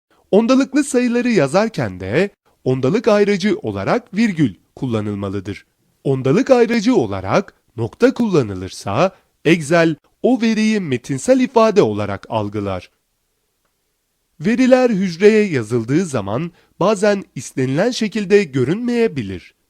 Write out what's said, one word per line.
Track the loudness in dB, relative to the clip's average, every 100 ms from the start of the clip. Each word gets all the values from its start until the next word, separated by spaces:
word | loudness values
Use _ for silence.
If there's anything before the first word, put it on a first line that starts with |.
| _ _ 0
Ondalıklı | 2 4 2 2 -2
sayıları | 0 0 0 0 0
yazarken | 0 2 0 0 -2 -6 -6
de | -4 -2 -2 _ _ _
ondalık | -2 0 0 0 2
ayracı | 2 2 0 0 -2
olarak | -4 -6 -2 -4 -4 -2
virgül | -2 0 -2 -2 _ -10
kullanılmalıdır. | -4 -4 -4 -6 -6 -8 -8 -12 _ _ _ _
Ondalık | -4 -2 2 2 4
ayracı | 4 4 2 2 2
olarak | 0 -4 -2 -2 -2 -10 _ -8
nokta | -8 2 2
kullanılırsa | 2 0 0 -2 -6 -12 -12 -6 -2 -2 -4 _ _
Excel | 0 0 2 2 2 -2 _ _
o | 0 0
veriyi | 0 0 0 0
metinsel | -2 -4 -4 -4 2 2
ifade | 2 2 4 4
olarak | 2 0 -4 -8 -6
algılar. | -4 -4 -6 -6 -8 -10 _ _ _ _ _ _ _ _ _ _ _ _ _ _ -6
Veriler | -2 2 4 4 4
hücreye | 0 -2 2 4 4
yazıldığı | 2 -2 -2 -4 0 -2
zaman | -2 -4 -4 -4 -6 -12 _ -2
bazen | 0 2 2 0 -4
istenilen | -14 -10 -4 -2 0 -2
şekilde | -2 -4 -4 2 2
görünmeyebilir | 2 -2 -2 -2 -2 -2 -2 -4 -8 -10 -14 _ _